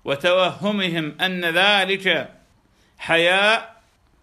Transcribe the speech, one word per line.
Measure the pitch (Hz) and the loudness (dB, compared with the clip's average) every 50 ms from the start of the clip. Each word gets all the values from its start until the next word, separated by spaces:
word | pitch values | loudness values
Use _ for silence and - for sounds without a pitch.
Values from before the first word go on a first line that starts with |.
| - | -6
وتوهمهم | - 139 139 - 175 180 185 185 170 135 - 175 208 214 202 185 180 165 170 156 151 151 151 | -6 -4 0 2 2 4 4 2 0 0 -2 -4 -4 -2 -2 -2 -2 -2 -4 -4 -6 -6 -4
أن | 175 185 185 180 175 | -4 -4 -2 -2 -2
ذلك | 165 160 175 190 208 208 196 185 185 196 190 190 185 165 147 117 92 - - _ _ _ _ _ _ _ _ _ _ _ - | -2 2 2 2 4 2 2 0 0 -2 -2 -2 -2 -2 -2 -2 -6 -12 -20 _ _ _ _ _ _ _ _ _ _ _ -10
حياء | - - 165 165 170 175 185 196 202 214 220 - - - - _ _ _ _ _ _ _ _ _ | -4 0 0 2 2 2 2 2 2 2 2 0 -2 -6 -16 _ _ _ _ _ _ _ _ _